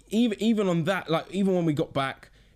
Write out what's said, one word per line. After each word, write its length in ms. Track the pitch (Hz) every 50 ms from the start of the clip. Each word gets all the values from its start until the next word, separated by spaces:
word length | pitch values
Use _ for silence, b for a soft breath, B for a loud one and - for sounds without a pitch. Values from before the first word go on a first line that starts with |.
| - -
even, 280 | 190 220 240 240 - - 202
even 240 | 226 226 208 208
on 160 | 185 170 170 156
that, 260 | 165 196 175 - -
like, 220 | 160 160 - -
even 240 | 175 190 202 196 185
when 80 | 180 170
we 80 | 160
got 220 | 147 139 - - -
back, 380 | 143 135 135 - - - - b b b b b